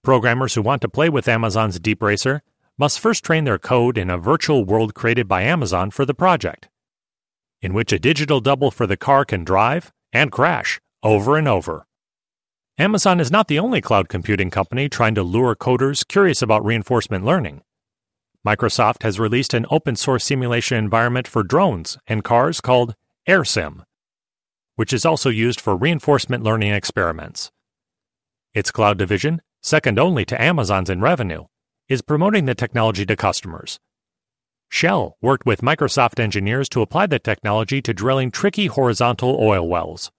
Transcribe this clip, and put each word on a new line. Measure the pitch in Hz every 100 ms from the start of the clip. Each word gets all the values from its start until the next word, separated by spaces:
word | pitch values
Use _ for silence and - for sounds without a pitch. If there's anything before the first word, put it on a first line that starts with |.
Programmers | - 127 117 123 131
who | 120
want | 104 139
to | -
play | - 165
with | 139 123
Amazon's | 113 113 101 110 87
Deep | 98 104
Racer | 104 104 131 143 _ _ _ -
must | 139 -
first | 226 220
train | - 160 143
their | 98
code | - 123 120 117
in | 92
a | 90
virtual | 90 156 - 143 95
world | 110 110
created | - 117 117 101
by | 95
Amazon | 107 170 104 90 95
for | - 135
the |
project, | 135 180 170 82 - - _ _ _ _ _ _ _ _ _
in | 92
which | 98 117
a | 92
digital | 117 151 147 139
double | 120 135 139
for | - 104
the | 95
car | - 139 139
can | 95
drive | 82 95 113 165 - _ _
and | 117 143
crash | 117 156 139 - - _ _
over | 107 107 107 151
and | 147
over. | 98 85 78 _ _ _ _ _ _ _ _ _ -
Amazon | 185 214 196 180
is | 131
not | 202 214
the | 147
only | 233 -
cloud | - 104 92
computing | 98 87 98 92
company | 101 95 123 139
trying | - 113 107
to |
lure | 90 104 127 110
coders | 127 127 135 143 -
curious | 196 190 135
about | 113 107 104
reinforcement | 113 - 120 - 98
learning. | 107 180 95 69 _ _ _ _ _ _ _ _ 104
Microsoft | 104 110 - 110 120
has | 113 98
released | 110 120 135
an | 117 117
open-source | 151 147 113 - 127
simulation | - 139 123 120 - 120
environment | 104 113 120 123 120
for | 117
drones | 92 147 190 95 78 - -
and | 107
cars | - 120 147 -
called | - 127 120 107 _ _ -
AirSim, | 190 143 107 76 78 - _ _ _ _ _ _ _ _ -
which | 110
is | 120 165
also | 160 135
used | 110 117 120
for | - 92
reinforcement | 143 165 - 139 - 120
learning | 110 110 104
experiments. | 104 - - 87 80 78 - - _ _ _ _ _ _ _ _ _ _
Its | 107 -
cloud | - 107 95
division, | 95 101 147 165 _ _
second | - 151 131 104
only | 170 151 92
to | -
Amazon's | 131 170 98 98 92
in | 92
revenue, | 120 170 101 80 - _ _ _ _
is | 131
promoting | - 151 190 214 135
the |
technology | 120 120 117 110 98 101
to | 107
customers. | 98 - 92 80 - - _ _ _ _ _ _ _ _ _
Shell | - 165 190 92 _
worked | 117 135 123
with | 104
Microsoft | 120 156 139 - 120 -
engineers | 110 101 98 123 135
to | 127
apply | 107 165 196
the | 139
technology | - 101 104 107 110 139
to | 120
drilling | 98 117 135 127
tricky | - 202 - 190
horizontal | - 127 110 123 117 127 135
oil | 110 98 85
wells. | 87 82 82 -